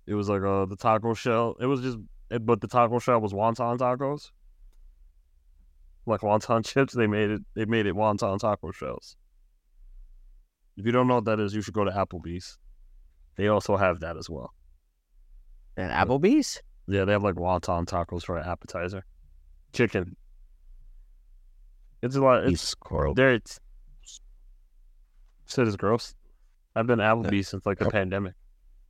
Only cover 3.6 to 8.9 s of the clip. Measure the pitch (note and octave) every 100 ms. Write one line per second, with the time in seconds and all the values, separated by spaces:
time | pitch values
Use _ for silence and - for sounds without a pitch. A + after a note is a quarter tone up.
3.6 | A#2+ B2 B2+ B2+ C#3 D3 - _ - -
4.6 | - - - - - _ _ _ _ -
5.6 | - _ - - - G#2+ G#2+ G#2 - A#2
6.6 | G#2+ C#3 C3 A#2+ G#2+ G#2 G#2 G#2 - -
7.6 | A2 A2+ G2+ F#2 G#2+ G#2 G#2 F#2+ A2 G2+
8.6 | D#2 - C#2